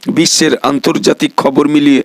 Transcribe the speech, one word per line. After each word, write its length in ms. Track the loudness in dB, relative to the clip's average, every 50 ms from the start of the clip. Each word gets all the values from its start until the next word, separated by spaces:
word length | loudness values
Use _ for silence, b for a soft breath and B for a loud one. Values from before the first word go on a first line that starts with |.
| -8 -4
বিশ্বের 500 | -2 0 0 0 0 0 0 0 0 -2
আন্তর্জাতিক 760 | -2 -2 -2 -2 -2 -2 -2 -2 0 -2 0 0 -2 -4 -2 -2
খবর 300 | -2 0 0 0 0 2
মিলিয়ে 360 | 2 2 2 4 2 2 B